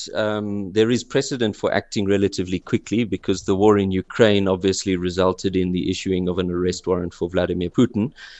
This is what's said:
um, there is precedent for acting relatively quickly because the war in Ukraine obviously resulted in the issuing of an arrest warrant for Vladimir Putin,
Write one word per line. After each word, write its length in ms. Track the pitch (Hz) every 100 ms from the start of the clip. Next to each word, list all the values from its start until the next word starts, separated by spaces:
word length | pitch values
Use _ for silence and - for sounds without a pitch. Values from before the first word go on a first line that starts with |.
| -
um, 600 | - 107 107 104 101 98
there 180 | 101 110
is 120 | 123
precedent 540 | - 135 139 135 113 98
for 160 | 98
acting 340 | 101 - 113 98
relatively 520 | 101 98 98 90 90
quickly 460 | - 113 - 107
because 400 | 113 - - 95
the 120 | - 95
war 220 | 107 104
in 120 | 98
Ukraine 560 | 92 - - 113 101 98
obviously 520 | 92 95 92 98 90
resulted 580 | 90 87 92 90 98 92
in 160 | 90
the 160 | 90 -
issuing 400 | 92 95 92 90
of 100 | 90
an 120 | 92
arrest 360 | 87 90 90 -
warrant 280 | 90 90
for 160 | - 87
Vladimir 400 | 87 87 90 87
Putin, 420 | - 120 101 120 - - -